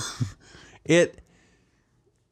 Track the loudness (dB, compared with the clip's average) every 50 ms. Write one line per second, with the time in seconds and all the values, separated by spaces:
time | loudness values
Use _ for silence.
0 | -10 -10 -8 -8 -8 -8 -10 -16 -20 -20 -20 -20 -20 -20 -20 -8 -2 2 4 4
1 | 4 2 -2 -10 -20 _ _ _ _ _ _ _ _ _ _ _ _ _ _ _
2 | _ _ _ _ _ _